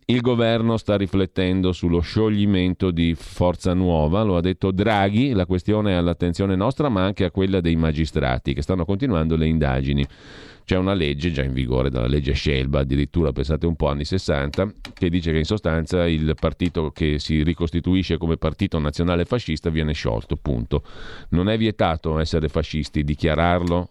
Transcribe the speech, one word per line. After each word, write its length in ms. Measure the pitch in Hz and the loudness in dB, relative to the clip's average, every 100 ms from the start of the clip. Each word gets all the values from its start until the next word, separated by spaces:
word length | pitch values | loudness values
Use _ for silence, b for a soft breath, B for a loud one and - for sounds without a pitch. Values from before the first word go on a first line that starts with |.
| - | -2
Il 160 | 123 | 0
governo 560 | 123 117 113 113 113 113 | 2 2 2 2 0 0
sta 200 | - 101 | 0 0
riflettendo 720 | 98 95 92 - 90 92 90 | 0 0 0 0 0 2 0
sullo 280 | 87 87 85 | 0 0 0
scioglimento 920 | 82 107 110 104 101 95 90 87 92 | 0 2 2 2 2 2 2 0 0
di 240 | 85 85 82 | 2 0 0
Forza 580 | - - 90 85 92 | -6 0 0 2 0
Nuova, 480 | 90 92 80 76 95 | 0 2 2 2 2
lo 160 | 110 87 | 2 2
ha 40 | |
detto 280 | 90 92 95 | 0 0 0
Draghi, 640 | 95 104 104 101 104 139 | 2 2 2 2 2 2
"la 140 | 107 90 | 0 0
questione 460 | 92 - 107 104 | 0 0 0 2
è 20 | 90 | 0
all'attenzione 600 | 87 85 87 85 98 92 | 0 0 -2 0 0 0
nostra 340 | 110 131 147 | 0 0 0
ma 140 | 98 | 0
anche 220 | 95 101 90 | 0 0 -2
a 60 | |
quella 280 | 95 95 95 | 0 0 2
dei 160 | 85 82 | 2 2
magistrati 760 | 80 76 78 78 67 62 - | 2 0 -2 0 0 0 -2
che 80 | 65 | -2
stanno 240 | 71 92 82 | -2 -2 -2
continuando 500 | 98 139 82 80 80 | -2 0 0 2 2
le 120 | 80 | 2
indagini". 580 | 80 71 65 67 71 69 B B B B B - | 2 2 0 0 0 -2 B B B B B -2
C'è 80 | 92 | 0
una 160 | 95 | 2
legge 380 | 98 73 71 85 | 0 0 -2 -2
già 100 | 69 | -2
in 100 | 67 | -2
vigore, 380 | 64 62 64 67 | -2 0 0 0
dalla 160 | 62 60 | 0 0
legge 280 | 73 64 | 0 0
Scelba, 480 | 65 78 67 67 71 | -2 0 0 0 -2
addirittura, 500 | 67 71 71 85 76 | 0 0 0 0 0
pensate 340 | 65 69 78 85 | -2 -2 -2 -2
un 100 | 78 | 0
po', 120 | 73 | -2
anni 180 | 71 76 | -2 -4
sessanta, 640 | 92 - 73 71 82 101 - - | -4 -2 -2 -2 -2 -4 -6 -16
che 160 | - 90 | -4 0
dice 220 | 87 82 | 0 0
che 80 | 80 | 0
in 40 | |
sostanza 640 | 80 104 85 80 78 90 85 | 0 -2 0 -2 0 0 2
il 280 | 80 78 78 | 2 0 0
partito 520 | 80 - 90 85 78 | -2 -2 -2 -2 -4
che 260 | - 80 73 | -2 0 0
si 240 | - 78 | 0 0
ricostituisce 800 | 76 82 85 85 90 92 90 80 | 2 0 -2 -2 0 0 0 -2
come 180 | 82 80 | -2 -2
partito 400 | 78 73 98 80 | -2 -2 -2 0
nazionale 480 | 76 - 87 87 85 | -2 0 0 0 0
fascista 460 | 123 - 76 87 | -2 -2 -4 -2
viene 220 | 78 76 | 0 -2
sciolto, 440 | 76 58 55 - 76 | -2 -2 -4 -4 -6
punto. 460 | 76 60 57 69 B B B B B | -2 -4 -2 -4 B B B B B
Non 200 | 80 98 | 0 2
è 80 | 113 | 2
vietato 640 | 110 - 95 80 82 78 | 0 2 0 0 -2 -2
essere 300 | 78 82 76 | 0 0 0
fascisti, 540 | 80 73 76 73 78 | -2 -2 -4 -2 -2
dichiararlo, 840 | 73 73 80 76 85 90 87 87 87 | -2 0 0 2 2 2 2 0 -2